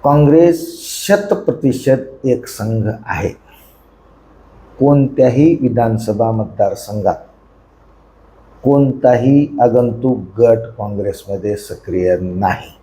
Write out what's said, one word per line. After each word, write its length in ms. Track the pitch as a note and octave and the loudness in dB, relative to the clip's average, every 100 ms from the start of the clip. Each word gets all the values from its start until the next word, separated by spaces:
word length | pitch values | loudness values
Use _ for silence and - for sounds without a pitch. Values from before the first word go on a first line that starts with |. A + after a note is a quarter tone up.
काँग्रेस 720 | C#3+ D3 D3 D#3+ E3+ E3 - - | 2 2 4 6 4 2 -6 -14
शत 540 | - - - G3+ - | -14 -12 0 0 0
प्रतिशत 920 | - - C3 C#3 A#2+ - C3 - - C3+ | -2 -2 -2 -2 -2 0 0 -2 -6 -2
एक 200 | B2 - | -2 -4
संघ 420 | - G#2+ A2+ G#2+ A2 - | -8 -4 -2 -2 -6 -8
आहे. 220 | - - - _ _ _ _ _ _ _ _ _ _ _ - - - | -6 -6 -8 _ _ _ _ _ _ _ _ _ _ _ -20 -20 -2
कोणत्याही 800 | C3+ C#3+ C3+ - C3 A#2 D#3 E3 | 2 4 2 2 2 4 2 2
विधानसभा 720 | B2+ A2 A#2 A2 - G#2 A2+ | 0 0 0 -2 -4 -2 -2
मतदारसंघात 840 | A2 G#2+ - G2+ G2 - G#2+ G2 - - _ _ _ _ _ _ _ _ _ _ _ _ _ | -2 -6 -2 -2 -2 -10 -4 -4 -4 -8 _ _ _ _ _ _ _ _ _ _ _ _ _
कोणताही 960 | B2+ C#3+ C#3 B2+ B2+ B2 B2+ C#3 C#3+ - | 2 4 2 2 2 2 4 4 2 0
आगंतुक 800 | B2 A2 A#2+ A2+ B2+ A#2+ F#2 - | 2 4 0 -2 -2 -2 -6 0
गट 180 | A#2 A2+ A2+ - | 2 2 -2 -10
काँग्रेसमध्ये 800 | G#2 G2+ G2+ F#2+ - G2 G2+ G#2 | -10 -6 -8 -8 -10 -8 -6 -6
सक्रिय 600 | - - - F2+ F2+ F2+ | -10 -16 -6 -2 2 0
नाही. 500 | F#2 F2+ G2 F2+ - - | -2 -4 -4 -4 -12 -20